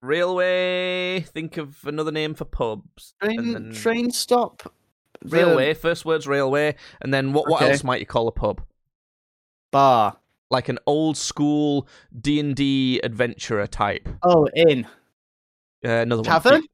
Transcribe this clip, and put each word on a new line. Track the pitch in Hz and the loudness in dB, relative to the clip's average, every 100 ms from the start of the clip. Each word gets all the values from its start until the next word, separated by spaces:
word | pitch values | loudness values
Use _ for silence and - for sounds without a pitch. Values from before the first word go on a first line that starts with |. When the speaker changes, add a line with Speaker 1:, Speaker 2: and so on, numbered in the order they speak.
Speaker 1:
railway. | 123 156 175 180 180 180 180 180 185 180 180 185 | -2 -2 0 0 0 0 0 -2 -4 -4 -4 -6
Think | 160 - 160 165 | -8 -12 -10 -10
of | 147 143 143 | -12 -12 -10
another | 147 156 | -6 -4
name | 156 151 | -4 -6
for | 156 | -6
pubs. | - - 120 107 - _ - _ | -10 -4 -4 -6 -12 _ -20 _
Speaker 2:
Train, | 202 226 | -4 -4
Speaker 1:
And | 233 | -4
then | 226 220 | -6 -10
Speaker 2:
train | 220 226 226 240 | -6 -2 0 -2
stop. | 240 - 247 226 _ - _ _ _ _ - | -4 0 0 0 _ -20 _ _ _ _ -20
The | - 165 | -2 2
Speaker 1:
Railway. | 175 165 135 | 4 4 2
First | 156 165 170 | 0 -2 -4
word's | 156 160 139 | -2 -2 0
railway, | 139 135 143 151 143 - - | 0 2 2 0 -2 -12 -12
and | - | -4
then | 135 135 | -2 0
what? | 139 143 | 0 2
What | 160 | 2
Speaker 2:
Okay. | 147 | 4
Speaker 1:
else | 139 | 2
might | 139 127 | 0 -4
you | - | -2
call | 123 117 | -2 -2
a | |
pub? | - 110 95 - _ _ _ _ _ _ _ _ _ _ | -2 -4 -4 -10 _ _ _ _ _ _ _ _ _ _
Speaker 2:
Bar. | 139 139 120 104 - _ _ _ | 4 6 6 2 -2 _ _ _
Speaker 1:
Like | 131 - | -4 -4
an | 123 | -6
old | - 147 156 151 | 0 0 0 -2
school | - - 147 147 151 143 135 - _ - | -6 -2 0 2 0 0 -4 -16 _ -8
D | 139 147 | -2 -2
and | 147 135 | -2 -2
D | 139 135 131 127 | 0 2 0 0
adventurer | - 110 120 - - 110 101 | -4 -2 -4 -4 -6 -4 -4
type. | - 101 101 - - | -2 -2 -2 -8 -2
Speaker 2:
Oh, | 180 175 147 - | 4 4 4 4
inn. | 165 139 113 - _ _ _ _ _ _ _ _ | 4 4 -2 -14 _ _ _ _ _ _ _ _
Speaker 1:
Uh, | 123 | -2
another | 117 117 117 | 0 0 0
Speaker 2:
Tavern? | 110 165 233 | 2 2 6
Speaker 1:
one. | 294 320 | 4 2